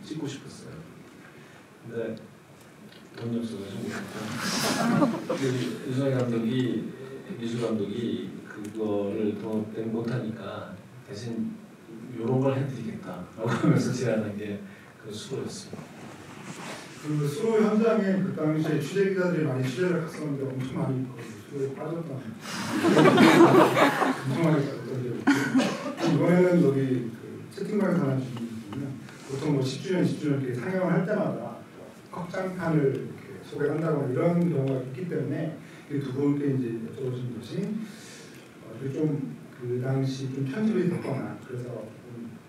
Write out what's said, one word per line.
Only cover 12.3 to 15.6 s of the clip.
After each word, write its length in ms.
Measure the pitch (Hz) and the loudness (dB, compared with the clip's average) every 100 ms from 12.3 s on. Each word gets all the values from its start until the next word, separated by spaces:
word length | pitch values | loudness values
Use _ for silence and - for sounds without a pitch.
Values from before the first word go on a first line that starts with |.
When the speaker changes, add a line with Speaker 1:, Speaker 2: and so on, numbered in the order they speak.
| 131 | 4
Speaker 1:
걸 180 | 135 131 | 4 2
해드리겠다라고 880 | - - 110 - - - - - 117 | -2 -4 -8 -8 -10 -12 -12 -6 -2
하면서 460 | - - 127 - | 2 6 6 4
제안한 420 | - 120 110 104 101 | 0 0 0 0 -4
게 220 | 104 101 - - - - | -6 -8 -8 -18 -20 -18
그 120 | 113 | -12
수로였습니다. 680 | 107 - 135 117 - | -12 -8 -6 -6 -8